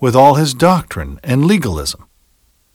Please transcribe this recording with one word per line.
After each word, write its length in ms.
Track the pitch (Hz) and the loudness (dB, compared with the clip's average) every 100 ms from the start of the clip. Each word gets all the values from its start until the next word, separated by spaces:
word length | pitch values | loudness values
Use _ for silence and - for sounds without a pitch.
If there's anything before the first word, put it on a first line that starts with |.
with 160 | 131 123 | 0 4
all 200 | 139 143 | 4 4
his 180 | 151 | 0
doctrine 640 | 127 170 185 - - 69 69 | 0 2 0 -4 -10 -12 -12
and 220 | - 131 | -4 -2
legalism. 640 | 160 208 120 80 71 - - _ _ _ _ _ _ | 0 0 -2 -6 -8 -12 -16 _ _ _ _ _ _